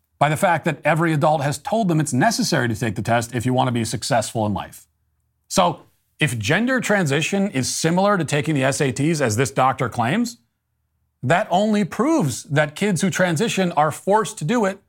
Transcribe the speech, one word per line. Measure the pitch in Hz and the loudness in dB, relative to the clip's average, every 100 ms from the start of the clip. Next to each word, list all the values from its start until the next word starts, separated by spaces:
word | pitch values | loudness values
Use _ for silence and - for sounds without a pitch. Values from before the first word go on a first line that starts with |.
| _ - | _ -2
by | 147 | 0
the | 156 | 2
fact | 190 160 | 2 0
that | 175 170 | -2 -2
every | 147 160 165 | 0 2 2
adult | 156 156 151 | 2 2 0
has | 143 - | -2 -4
told | - 220 196 | -4 -2 0
them | 156 | 0
it's | 147 | 0
necessary | 123 196 226 220 156 120 | 2 2 0 0 0 0
to | |
take | 110 117 104 | -2 -4 -4
the | |
test | 101 117 117 | -2 -2 -2
if | 123 123 | -4 -2
you | |
want | 127 127 | 0 0
to | |
be | 120 | -2
successful | 113 120 - 120 - 117 | -4 -6 -2 -2 -2 -2
in | 104 | -2
life. | 92 73 - - _ _ _ _ _ - | -4 -8 -16 -20 _ _ _ _ _ -4
So | - 175 - - _ _ - | 0 2 0 -10 _ _ -4
if | 151 120 | -2 -2
gender | 104 170 240 262 | 0 0 2 0
transition | - 202 160 143 156 196 196 | 0 0 2 0 0 -2 -2
is | 135 120 | -2 -4
similar | - 160 180 196 202 | -2 0 2 2 2
to | |
taking | 156 147 147 147 | 0 -2 0 0
the | |
S | 135 135 | 0 2
A | 143 | 0
Ts, | 120 147 160 | 0 0 0
as | 127 104 | 0 0
this | 135 | 0
doctor | - 131 127 120 | 2 2 2 -2
claims, | - 117 202 233 - _ _ _ _ _ _ _ _ | -2 0 0 -2 -6 _ _ _ _ _ _ _ _
that | 127 170 220 | 0 0 2
only | 180 214 208 | 0 2 2
proves | 202 - 262 320 156 110 | 0 0 0 2 0 -4
that | - 143 151 | -2 0 0
kids | - 202 175 | 0 -2 0
who | 190 | 0
transition | - 185 160 220 - 185 170 | 0 0 0 0 0 0 2
are | 151 | 0
forced | - - 208 214 - | 0 0 0 0 -4
to | |
do | - 247 | -2 0
it | 190 196 | 0 -4